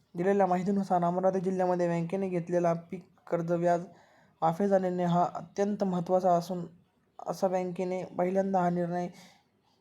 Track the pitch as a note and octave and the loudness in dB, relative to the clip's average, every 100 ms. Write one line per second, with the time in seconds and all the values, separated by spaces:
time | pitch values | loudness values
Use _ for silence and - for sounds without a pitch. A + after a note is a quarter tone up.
0 | _ F3 F3+ G3+ F#3+ F3+ F3+ G3+ G3 F#3 | _ -4 0 2 2 2 0 0 0 2
1 | F3 F3+ F#3 F#3+ F3+ F#3 F3+ F3+ F3 E3+ | 2 2 2 0 0 0 0 2 0 0
2 | E3 G3 G3 F3+ E3+ F3 F3 E3+ E3+ F#3 | -2 -2 -2 -4 -2 0 2 0 -6 -14
3 | - _ - F3 E3+ F3 F3 F3 F3 - | -16 _ -6 -4 -2 0 2 2 -2 -16
4 | _ _ _ - D#3+ E3 G3+ F#3+ F#3 F3+ | _ _ _ -2 -2 0 2 2 2 0
5 | F3 E3+ E3+ - - - G3+ G#3 G3+ F3+ | 2 2 2 -2 -8 -4 -2 0 -2 -2
6 | F3 F#3 F#3 F3 E3+ F3+ E3+ - _ _ | 0 2 4 2 0 -6 -8 -14 _ _
7 | _ - - E3+ F#3+ F#3 F#3 F3+ F3+ F#3 | _ -14 -10 -4 -2 0 -4 -4 -4 -4
8 | F3 - F3+ F#3+ G3 F#3+ F3 F3 F3 F3 | -6 -2 0 0 2 2 2 0 -2 -4
9 | F3 - - _ _ _ _ _ | -6 -10 -20 _ _ _ _ _